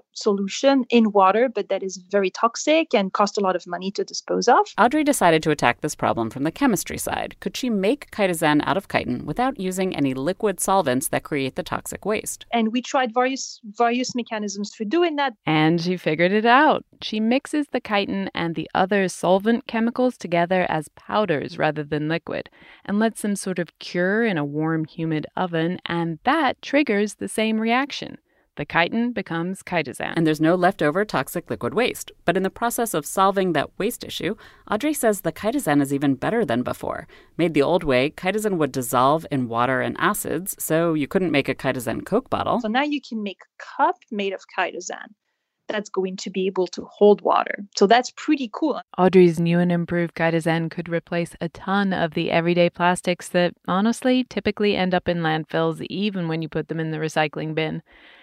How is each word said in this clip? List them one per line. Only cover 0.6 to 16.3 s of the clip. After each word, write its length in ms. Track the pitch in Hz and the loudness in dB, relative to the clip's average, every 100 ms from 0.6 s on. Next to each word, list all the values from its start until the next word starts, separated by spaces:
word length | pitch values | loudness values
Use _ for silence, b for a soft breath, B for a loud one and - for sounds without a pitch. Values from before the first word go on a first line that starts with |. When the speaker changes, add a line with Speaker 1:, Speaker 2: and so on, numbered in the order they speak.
| 269 277 233 | 2 4 4
Speaker 1:
in 200 | 240 220 | 4 4
water, 380 | 202 190 208 254 | 6 6 6 2
but 220 | 226 190 | -2 -4
that 120 | 196 | -4
is 140 | 190 185 | -6 -10
very 340 | 180 202 190 | -2 0 0
toxic 640 | - 233 - - 311 320 | 0 -2 0 2 2 4
and 180 | 220 190 | 0 2
costs 240 | - 202 - | 2 2 2
a 40 | |
lot 160 | 190 175 | 0 0
of 100 | 180 | -4
money 240 | 175 190 | -8 -6
to 140 | 196 | -6
dispose 420 | 190 - - 180 185 | -6 -8 -4 0 4
of. 220 | 311 415 - | 4 4 2
Speaker 2:
Audrey 240 | 233 294 | 2 4
decided 400 | 294 254 180 160 | 2 4 4 4
to 80 | 160 | 4
attack 300 | 151 123 - | 2 2 2
this 160 | 151 - | -2 -2
problem 340 | 110 110 113 | -2 0 -2
from 140 | 127 | -4
the 80 | 147 | -4
chemistry 460 | - 277 196 - 151 | 0 0 0 -2 -8
side. 360 | - - - - | -6 -6 -6 -8
Could 160 | 202 - | -10 -6
she 120 | 254 | -2
make 400 | 208 190 285 - | 0 0 -2 -4
chitosan 500 | - 196 165 160 147 | -2 0 2 2 4
out 120 | 135 156 | 2 -2
of 100 | - | -2
chitin 400 | - - 123 - | -2 -2 -4 -4
without 320 | - 254 262 | -2 -2 -2
using 380 | 185 185 190 - | -4 -2 -2 0
any 180 | 139 | -2
liquid 460 | 131 143 190 214 180 | 0 -4 -2 -2 0
solvents 480 | - 196 156 127 - | 2 2 2 0 0
that 160 | 135 | -4
create 320 | - 147 131 - | -2 -2 -2 -4
the 80 | |
toxic 400 | - - - - | -6 -6 -8 -8
waste? 420 | 190 220 - - - | -4 -4 -6 -12 -4
Speaker 1:
And 180 | 233 220 | -2 0
we 100 | 240 | -2
tried 320 | 240 277 254 | -2 -2 0
various, 480 | 233 254 269 - - | 0 0 -2 -10 -14
various 500 | 214 202 233 240 247 | -10 0 0 2 -2
mechanisms 580 | 247 233 220 208 202 208 | -6 -6 -6 -6 -6 -10
for 120 | - | -8
doing 320 | 208 330 349 294 | -2 0 2 0
that. 160 | 269 - | -2 -4
Speaker 3:
And 360 | - 156 156 170 | 0 2 4 2
she 160 | 175 180 | 0 -2
figured 340 | 170 156 175 | -2 2 2